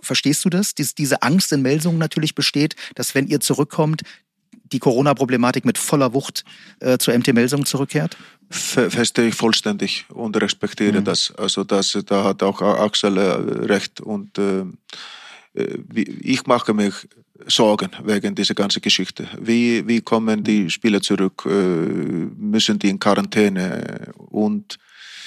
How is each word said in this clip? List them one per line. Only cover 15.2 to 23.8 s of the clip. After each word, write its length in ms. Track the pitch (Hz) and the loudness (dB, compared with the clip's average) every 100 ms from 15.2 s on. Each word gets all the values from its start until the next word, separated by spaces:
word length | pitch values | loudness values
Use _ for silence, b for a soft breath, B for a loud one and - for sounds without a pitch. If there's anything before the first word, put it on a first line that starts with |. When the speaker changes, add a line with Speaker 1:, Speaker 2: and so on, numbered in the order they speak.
| B B B | B B B
Speaker 2:
äh, 240 | - - - - | -6 -6 -6 -8
wie, 140 | 113 | -4
ich 460 | - - - 127 - | -4 -6 -2 -2 2
mache 260 | 120 - | 0 2
mich 200 | 107 101 95 - _ _ _ - | 0 0 -2 -14 _ _ _ -4
Sorgen 440 | - 110 104 95 - | 2 4 4 -2 -6
wegen 300 | - 104 104 | -2 -2 -2
dieser 220 | 98 101 - | -2 -2 0
ganzen 260 | 101 - | -2 -2
Geschichte. 460 | - - 95 - - - | -2 -2 -2 -8 -12 -10
Wie, 480 | 110 117 120 117 98 | 0 2 2 0 0
wie 140 | 117 | -2
kommen 420 | - 113 110 107 | 0 0 2 0
die 280 | 104 107 87 | 2 2 0
Spieler 300 | - 113 101 | -2 0 0
zurück? 420 | - 98 95 - - | 0 0 0 -2 -2
Äh, 40 | |
müssen 1300 | 101 92 85 90 - - 85 80 - 104 110 110 104 | 0 2 0 -2 -2 -4 -4 -6 -6 -2 0 2 2
die 100 | 101 | 0
in 100 | 95 | 0
Quarantäne? 1120 | 107 98 101 - 104 95 92 - | 0 0 0 2 2 2 -4 -6